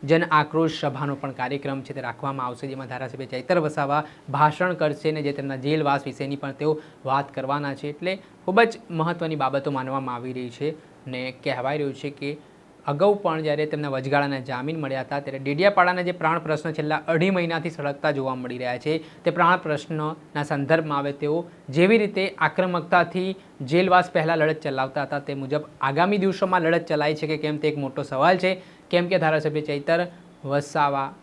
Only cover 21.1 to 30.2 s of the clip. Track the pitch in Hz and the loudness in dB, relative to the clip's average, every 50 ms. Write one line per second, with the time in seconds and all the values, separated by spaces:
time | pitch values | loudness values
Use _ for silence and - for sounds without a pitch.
21.1 | 143 143 - 147 151 170 170 170 - - - - 131 151 175 190 226 226 214 196 | -4 -4 -2 -2 -2 -2 -4 -6 -14 -20 -14 -4 2 4 6 6 6 6 4 2
22.1 | - - 190 190 - - 156 156 156 - 185 185 175 175 156 175 - 180 170 170 | 0 -2 -2 -2 -2 0 0 0 2 2 0 0 0 -2 -2 4 4 4 4 4
23.1 | - 185 180 190 190 - - - - - 143 123 147 175 190 190 180 180 175 180 | 0 -4 -4 -4 -6 -8 -12 -20 -14 -12 -6 2 2 4 4 6 6 6 4 4
24.1 | - 175 156 160 170 165 151 156 160 156 - 147 135 131 131 135 131 147 139 135 | 0 0 2 2 2 2 2 2 2 -2 -4 -6 -2 -2 -2 -2 -2 -4 -4 -4
25.1 | 147 143 139 - 143 139 135 127 143 147 147 - - - - 135 139 143 175 190 | -4 -6 -6 -6 -8 -6 -4 -2 -2 -2 -2 -4 -8 -4 -2 -2 2 4 4 4
26.1 | 208 208 185 196 180 - 202 185 180 185 165 160 165 170 165 - 160 147 147 151 | 4 2 2 2 2 2 0 2 2 2 4 4 2 2 2 0 0 0 2 0
27.1 | 156 151 - 151 156 147 151 151 151 151 151 151 151 143 139 131 - - 139 - | 0 0 -2 -2 -2 -2 -2 -2 -2 0 0 -2 0 0 -4 -4 -4 -6 -6 -4
28.1 | 147 131 139 170 190 180 180 185 185 180 - - - - - - - 175 175 175 | 0 4 4 4 4 4 2 0 0 -2 -6 -18 -20 -20 -8 0 2 2 2 4
29.1 | 190 180 165 156 156 156 151 156 147 151 151 - 147 143 143 - 165 170 180 175 | 2 2 4 4 2 2 0 0 -2 -2 -2 -2 -4 -4 0 0 2 2 0 -2
30.1 | - - | -6 -18